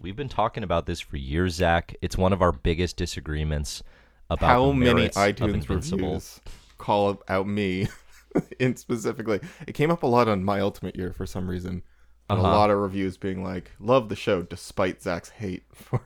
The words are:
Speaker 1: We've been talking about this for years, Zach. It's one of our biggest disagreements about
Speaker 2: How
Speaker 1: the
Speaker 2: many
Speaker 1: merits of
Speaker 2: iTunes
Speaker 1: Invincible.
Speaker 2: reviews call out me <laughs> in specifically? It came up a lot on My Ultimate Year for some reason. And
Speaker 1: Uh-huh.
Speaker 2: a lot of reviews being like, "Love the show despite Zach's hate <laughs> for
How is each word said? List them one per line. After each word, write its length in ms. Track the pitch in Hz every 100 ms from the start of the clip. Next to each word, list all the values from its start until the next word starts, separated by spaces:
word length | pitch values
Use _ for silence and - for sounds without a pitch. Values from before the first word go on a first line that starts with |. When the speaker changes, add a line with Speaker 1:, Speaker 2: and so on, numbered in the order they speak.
Speaker 1:
We've 140 | 85 107
been 140 | 135
talking 340 | - 110 -
about 240 | 95 85 82
this 120 | 87
for 180 | - 76
years, 360 | 65 78 92 82
Zach. 400 | 85 85 - -
It's 160 | 87 -
one 160 | 92
of 80 | 95
our 100 | 87
biggest 460 | 71 - 80 87 -
disagreements 880 | 87 - 78 76 76 73 73 - - - _ _ -
about 160 | - -
Speaker 2:
How 180 | 127 135
Speaker 1:
the 60 |
Speaker 2:
many 200 | 139 123 117
Speaker 1:
merits 220 | 113 95
of 60 |
Speaker 2:
iTunes 300 | 101 104 82
Speaker 1:
Invincible. 500 | 80 76 95 147 92 78
Speaker 2:
reviews 360 | - - - - - - -
call 420 | - 104 101 98 -
out 200 | 95 98
me 400 | 104 98 92 107 - - -
<laughs> 360 | - - - -
in 160 | 127 120
specifically? 640 | - 120 117 113 110 98 - - -
It 60 |
came 160 | - 147
up 140 | 170
a 40 | 143
lot 200 | 120 113
on 160 | 101
My 160 | 95 98
Ultimate 360 | 98 - 92 -
Year 160 | 92
for 120 | - 92
some 240 | 98 92
reason. 340 | 90 90 90 - _ - _ -
And 100 | 101
Speaker 1:
Uh-huh. 80 | 92
Speaker 2:
a 20 |
lot 180 | 104 104
of 80 | 101
reviews 380 | 101 98 95 95
being 260 | 98 92
like, 300 | 92 92 - -
"Love 300 | 101 131 110
the 60 | 117
show 240 | - 95
despite 600 | 87 87 - - 92 -
Zach's 280 | 98 87 -
hate 340 | - 104 90 -
<laughs> 60 |
for 280 | - - 123